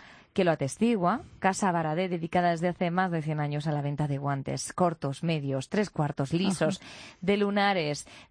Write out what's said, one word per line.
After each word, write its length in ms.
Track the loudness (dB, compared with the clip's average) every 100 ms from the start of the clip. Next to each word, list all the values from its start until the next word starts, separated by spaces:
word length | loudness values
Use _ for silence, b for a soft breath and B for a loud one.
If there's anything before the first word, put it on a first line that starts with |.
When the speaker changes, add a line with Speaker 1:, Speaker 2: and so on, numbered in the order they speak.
| B B B
Speaker 1:
que 100 | 0
lo 80 | 2
atestigua, 720 | 2 0 0 2 2 2 0 -4 -2
Casa 320 | 0 2 2
Baradé, 360 | 2 0 0 -2
dedicada 440 | -2 -2 2 2
desde 160 | 2 0
hace 240 | 0 0
más 180 | 0 0
de 140 | 0
cien 160 | -2 -2
años 260 | -2 -2 -2
a 60 |
la 100 | -2
venta 260 | -2 -2 -2
de 120 | -2
guantes 540 | -2 -4 -4 -6 -4
cortos, 500 | 0 0 0 -4 -4
medios, 460 | -2 -2 -2 -4 -2
tres 200 | -2 -2
cuartos, 440 | 0 -2 -2 -2
lisos, 460 | 0 0 2 0 -2
Speaker 2:
Ajá. 380 | -8 -18 -20 -6
Speaker 1:
de 160 | 0 2
lunares, 680 | 2 2 2 2 0 -4 -8 B B